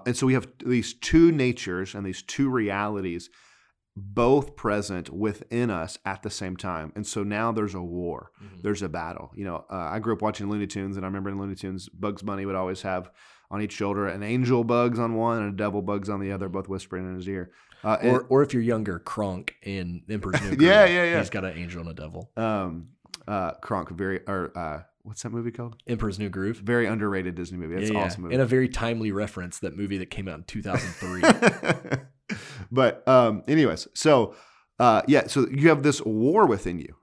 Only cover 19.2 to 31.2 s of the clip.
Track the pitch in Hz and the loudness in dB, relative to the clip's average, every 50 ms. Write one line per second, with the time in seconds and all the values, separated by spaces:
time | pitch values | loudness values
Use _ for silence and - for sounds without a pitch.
19.2 | 104 98 92 90 - - - _ - 104 98 95 90 87 87 87 - - 110 101 | -2 -2 -4 -6 -8 -10 -12 _ -10 -8 -6 -6 -6 -6 -8 -10 -8 -8 -8 -6
20.2 | - 92 92 - 101 98 92 131 156 175 196 214 202 175 175 180 175 170 170 156 | -4 -2 -2 -2 -2 0 4 6 8 8 10 10 10 8 8 4 4 4 2 2
21.2 | 120 - - 104 92 92 80 82 87 85 90 87 82 85 80 - 76 78 87 87 | 0 -2 -4 -4 -4 -4 -6 -6 -10 -10 -10 -10 -10 -10 -12 -12 -14 -12 -12 -14
22.2 | - - - 113 113 110 107 101 95 90 82 85 85 - _ _ _ _ - - | -14 -10 -6 -4 -2 -2 0 -2 -2 -4 -6 -10 -12 -16 _ _ _ _ -16 -14
23.2 | - - 104 98 92 80 - - - - 110 95 82 - 87 85 98 95 95 90 | -8 -6 -4 -4 -4 -4 -6 -8 -8 -6 -4 -4 -4 -6 -6 -6 -4 -4 -4 -4
24.2 | - - 98 92 90 - - 90 85 78 76 76 - _ _ _ - 107 107 - | -4 -6 -4 -4 -4 -6 -6 -8 -8 -8 -8 -10 -12 _ _ _ -18 -18 -14 -12
25.2 | - 113 113 117 117 117 117 - 120 117 113 - _ - 120 104 110 104 92 98 | -10 -8 -6 -6 -6 -6 -8 -8 -10 -12 -14 -14 _ -6 -4 -4 -2 -4 -4 -4
26.2 | 104 98 87 92 95 104 117 101 101 107 120 120 117 98 110 110 107 101 98 95 | -6 -6 -4 -4 -4 -4 -4 -4 -2 0 2 2 2 2 0 0 0 -2 -2 -2
27.2 | 92 90 87 87 87 85 92 90 85 80 85 95 104 107 107 104 101 90 87 95 | -2 -4 -6 -6 -8 -8 -8 -8 -8 -6 -4 -4 -2 0 0 0 -2 -2 -4 -6
28.2 | 90 85 - 131 135 113 127 131 131 127 - - 113 117 117 113 110 107 95 101 | -6 -2 0 0 2 2 4 2 2 2 0 -2 -2 -2 -2 -2 -2 -2 -2 -2
29.2 | 104 104 - 95 90 87 - - - 92 71 92 101 98 101 95 92 - - - | -4 -4 -6 -8 -10 -10 -10 -8 -8 -8 -6 -6 -6 -4 -4 -6 -6 -8 -8 -8
30.2 | 95 95 80 76 87 - - 110 104 101 92 - - 92 85 - - 90 90 92 | -8 -8 -8 -12 -12 -10 -10 -8 -6 -2 -2 -2 -2 -4 -8 -10 -8 -8 -4 4